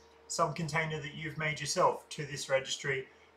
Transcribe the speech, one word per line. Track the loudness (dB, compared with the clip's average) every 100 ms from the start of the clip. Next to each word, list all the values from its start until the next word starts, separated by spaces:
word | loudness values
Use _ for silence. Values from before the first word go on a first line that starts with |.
| -20 -20 -8
some | 2 2
container | 2 0 0 0 -2
that | -6
you've | -8 -8 -2
made | -2 -2
yourself | -2 4 4 4 -6
to | -8
this | -6 -6 2
registry | 2 2 -4 -2 -2 -4 -16 -20